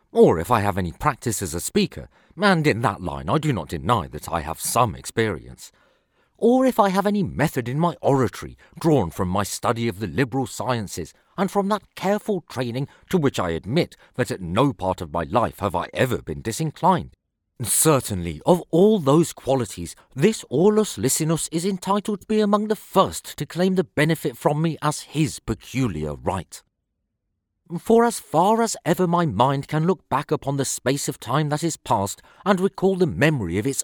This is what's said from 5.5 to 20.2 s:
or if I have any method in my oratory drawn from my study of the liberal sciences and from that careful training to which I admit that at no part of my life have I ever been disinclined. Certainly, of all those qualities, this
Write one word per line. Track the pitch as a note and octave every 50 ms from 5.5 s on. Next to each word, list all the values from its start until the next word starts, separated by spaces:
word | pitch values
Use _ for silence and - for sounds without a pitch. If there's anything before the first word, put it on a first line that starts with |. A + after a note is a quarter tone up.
| B1+ - - - - _ _ _ _ _ _ _ _ _ _ _ _ _
or | - A#3 B3 B3+ C4
if | C4 A#3 -
I | G#3 G3
have | F3+ G3 F#3
any | G#3 G#3 G#3 F#3
method | F#2+ C2 E2+ C3+ D3+ - C3+ A#2 A#2
in | B2+ D3
my | E3+ F3 D3+ -
oratory | - - C#3 C3+ B2 G2+ - - - - A#2+ - - _ _ -
drawn | - E3+ D3+ C3 F#2+ D#2+
from | - - G2 F2+
my | F2+ G2+ G2+
study | - - - - G#2 A#2 A2+ A#2 A#2
of | F#2+ F#2+
the | A2
liberal | F2 C#2 G2 C#3+ A#2 C3 C3+ B2+
sciences | - - - G#2 A#2+ B2 A#2 G#2 F2 - - D#2+ - - _ _ _ _
and | - G3+ F#3
from | - G3+ F#3+ G3
that | G#3+ G3 - _ _
careful | - - F#3+ G3+ G#3 - - G#3 F3 - -
training | - - C3 A#2+ A2+ C3 C#3+ - _ _ _ -
to | - F3+
which | C#3+ C3 - -
I | F#2+ E2+
admit | E2 D#2+ - F#2 B2+ F3 D3+ - - - _ _ _
that | - B2 -
at | B2+ -
no | F#2 E2 F2 G#2+ C#3 C#3+ A2
part | - F#2 F#2 F2+ -
of | F#2 D2+ D2+
my | E2+ E2
life | C#2 F2+ A#2+ A2+ E2 - -
have | F#2 G2+ D#2+
I | F2 D#2+ - -
ever | - B2 B2+ A2 - -
been | - D#2 C#2 C#2
disinclined. | A2+ A2 - D#3+ D3+ - - - F3 F#3 C#3+ D#2 B1+ - _ _ _ _ _ _ _ _ -
Certainly, | A#2 G#2 - - - D#3+ D3+ C3 - - G#2+ F2+ E2+ E2+ D#2 D2+ -
of | - F3+ F3 - -
all | - E3 F#3+ G#3+ A3 G3+
those | D3 C3 C#3+ E3 E3 - -
qualities, | - - - C3+ C3+ A#2 - - - F2 D#2+ - - _ _ _
this | C3